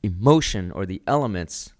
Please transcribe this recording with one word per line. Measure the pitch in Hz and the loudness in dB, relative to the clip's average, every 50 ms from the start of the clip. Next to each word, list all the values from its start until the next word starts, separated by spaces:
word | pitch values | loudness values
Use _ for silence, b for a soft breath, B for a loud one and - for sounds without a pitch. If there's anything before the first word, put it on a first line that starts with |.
emotion | - 104 90 90 107 139 156 160 151 - - 104 90 87 | -2 -2 -4 2 6 6 6 6 4 0 -4 -4 -6 -6
or | - 82 98 | -6 -6 -6
the | 90 95 - _ | -6 -6 -8 _
elements | - 139 147 139 117 98 87 85 80 - - - - _ | 0 0 0 0 -2 -4 -6 -6 -8 -10 -12 -12 -14 _